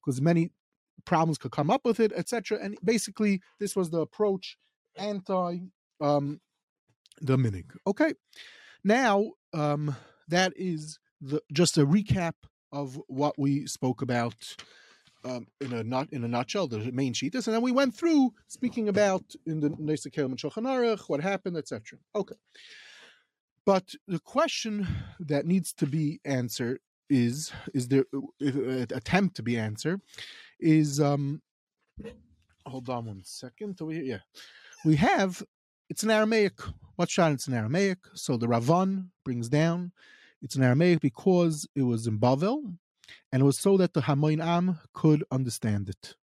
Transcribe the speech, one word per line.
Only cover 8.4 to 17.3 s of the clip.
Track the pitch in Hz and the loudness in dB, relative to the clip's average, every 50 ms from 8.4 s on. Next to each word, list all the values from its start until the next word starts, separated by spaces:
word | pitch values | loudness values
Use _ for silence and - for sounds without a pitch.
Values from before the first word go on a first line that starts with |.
| - - - - - - - _ _ | -20 -20 -20 -20 -20 -20 -20 _ _
now, | 196 214 254 269 233 202 202 208 - - _ _ _ - | 2 2 4 4 4 4 2 2 -2 -6 _ _ _ -6
um, | 160 147 147 147 147 151 147 135 - - - _ _ _ - | -2 -2 0 0 -2 -2 -4 -6 -6 -12 -20 _ _ _ -2
that | 160 175 185 185 - - | 0 2 2 2 -2 -4
is | 190 185 170 156 151 156 151 _ _ _ _ _ | -6 -4 -4 -6 -8 -12 -16 _ _ _ _ _
the, | 151 135 143 151 - _ 147 | -10 -6 -6 -6 -6 _ 2
just | 139 175 - - 165 | 2 4 4 6 4
a | 143 | 4
recap | 139 156 214 202 - - 190 175 165 156 _ - - _ _ _ _ | 4 4 2 2 2 0 0 0 -4 -6 _ -18 -20 _ _ _ _
of | - 143 143 131 127 147 - _ | -10 -8 -8 -8 -10 -14 -14 _
what | 131 131 147 147 - - | -4 0 0 0 0 0
we | 139 139 139 143 151 | 0 0 0 0 -2
spoke | - - - - 127 123 - 135 | -6 -8 -4 -2 -2 -2 -2 -2
about, | 120 123 120 117 120 - _ - - - - - - - - - _ _ _ _ _ _ _ _ | -2 0 0 0 -2 -6 _ -16 -18 -18 -18 -20 -20 -20 -20 -20 _ _ _ _ _ _ _ _
um, | 127 127 123 110 _ _ _ | -10 -10 -10 -10 _ _ _
in | 143 127 123 | -10 -6 -6
a | 117 110 | -6 -4
not, | 110 127 131 143 - - | -2 -2 -4 -4 -4 -6
in | 139 117 | -6 -4
a | 117 | -2
nutshell, | 120 120 131 - - 208 185 139 | -2 -2 -2 -2 -2 -4 -2 -2
the | 117 107 107 123 | -4 -6 -6 -4
main | 123 123 139 131 117 | -2 -2 -2 -2 -2
sheetas, | - 127 143 | -4 -6 -4